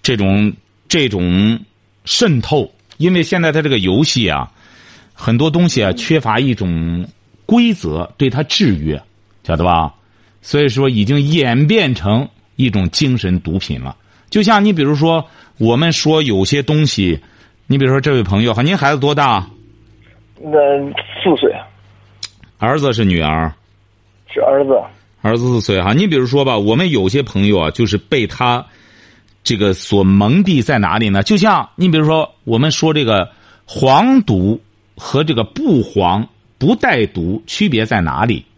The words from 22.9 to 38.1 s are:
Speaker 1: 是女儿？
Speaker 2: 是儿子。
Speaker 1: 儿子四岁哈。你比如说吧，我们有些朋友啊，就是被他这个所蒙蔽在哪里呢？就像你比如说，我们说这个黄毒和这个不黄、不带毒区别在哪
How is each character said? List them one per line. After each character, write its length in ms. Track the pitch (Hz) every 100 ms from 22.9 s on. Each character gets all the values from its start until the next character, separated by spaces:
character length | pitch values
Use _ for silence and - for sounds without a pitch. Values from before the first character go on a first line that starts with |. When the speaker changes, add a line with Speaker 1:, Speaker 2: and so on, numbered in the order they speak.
Speaker 1:
是 120 | 113
女 160 | 104 87
儿？ 320 | 78 80 80 76 _ _ _ _ _ _ _
Speaker 2:
是 80 | -
儿 240 | - 135
子。 160 | 139 127 - - _ _
Speaker 1:
儿 160 | 107 117
子 80 | 123
四 120 | 120
岁 220 | 101 98
哈。 100 | 90
你 140 | 123 208
比 80 |
如 120 | 151 127
说 180 | 139
吧， 120 | 135 113
我 200 | 101 117
们 140 | 185
有 180 | 131 92
些 140 | 127
朋 240 | 131 98 101
友 120 | 101
啊， 120 | 78
就 140 | - 113
是 120 | 101
被 280 | - 147 107
他 380 | - 123 120 - _ _ _ - _ _ _
这 140 | - 113
个 160 | 101
所 320 | 92 - 101
蒙 400 | 95 98 104 156
蔽 180 | 190 160
在 160 | 113 135
哪 180 | 98 101
里 120 | 113
呢？ 160 | 98
就 120 | 98 208
像 340 | 214 180 120
你 140 | - 180
比 100 | 156
如 60 |
说， 300 | 151 160 151 _
我 120 | - 113
们 140 | 151
说 240 | 151 160
这 100 | 151
个 260 | 123 104 90 _ _ _
黄 580 | _ - 131 139 240 269
毒 380 | - 98 95 113 _ _ _ -
和 280 | - 135
这 100 | 156
个 80 | 123
不 400 | 110 - 294 151
黄、 460 | 104 - 87 95 120 _ _ _
不 200 | 135 233
带 280 | 392 147 107
毒 360 | 92 85 107 -
区 200 | - 110
别 160 | 117
在 160 | 110 110
哪 240 | 80